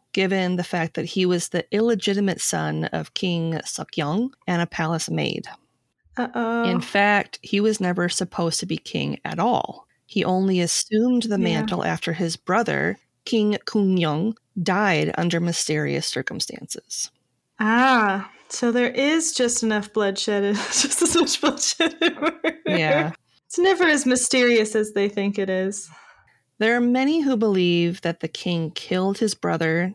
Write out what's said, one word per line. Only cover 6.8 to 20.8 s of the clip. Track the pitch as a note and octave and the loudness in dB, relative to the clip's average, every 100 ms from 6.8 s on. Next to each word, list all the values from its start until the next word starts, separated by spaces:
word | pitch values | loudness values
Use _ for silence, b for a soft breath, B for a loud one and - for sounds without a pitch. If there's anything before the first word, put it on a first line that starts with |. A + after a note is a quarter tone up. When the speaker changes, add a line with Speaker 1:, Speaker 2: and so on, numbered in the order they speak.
Speaker 1:
fact, | - G3+ G3+ G3+ - - | 0 2 4 2 0 -10
he | - G3+ | -2 2
was | G#3+ G#3+ | 2 2
never | F#3 F3+ F3 | 0 0 0
supposed | - F#3 - E3+ - | -2 -4 -2 -2 -2
to | F#3 | -4
be | D#3+ | -6
king | - - C#3+ C#3+ | -6 -4 -4 -4
at | - D#3 | -6 -2
all. | A3+ - - - - _ _ | 0 0 -2 -10 -20 _ _
He | G3 F3+ | -2 0
only | F#3 F#3+ F3+ | 2 2 2
assumed | E3+ - - G#3+ B3 B3 | 0 -2 0 0 2 2
the | A3+ G3+ | 0 0
Speaker 2:
Yeah. | |
Speaker 1:
mantle | - - A3 F3 - | 0 0 -2 -2 -2
after | E3 - | -4 -4
his | D#3+ E3+ - | -2 -4 -4
brother, | - G3 G#3+ C#3 D#3+ G3 _ _ - | -2 0 2 0 0 -4 _ _ -2
King | A3+ G#3 G#3 - | 0 2 0 -2
Kungyong, | G#3+ G3 F#3 D#3+ D3+ G#3 A3+ _ G3 | 0 2 2 2 0 -2 -6 _ -6
died | E3+ F#3+ G#3 D#3 D#3 - | -2 2 2 2 0 0
under | E3+ E3 | 0 0
mysterious | E3+ E3 - D3+ D3 C#3+ - | 0 -2 -2 -2 -2 -2 -4
circumstances. | C3 - - - - - - - - - _ _ _ _ - | -6 -6 -6 -8 -8 -12 -14 -10 -10 -10 _ _ _ _ -2
Speaker 2:
Ah, | G#3+ A#3 C4+ B3 G#3 G3 F#3+ - - | 2 4 6 4 4 0 -6 -16 -12
so | - A#3+ | -2 0
there | A#3+ A#3+ | 2 0
is | B3 C#4+ D#4+ D#4+ | 2 2 2 0
just | - A#3+ A#3+ | 0 0 2
enough | A3 G#3+ G3+ | 0 0 -2
bloodshed, | A3 G3+ G3 - G3+ G3+ G#3 | -2 0 -2 0 0 2 0
<laughs> | - | -2
just | - | -2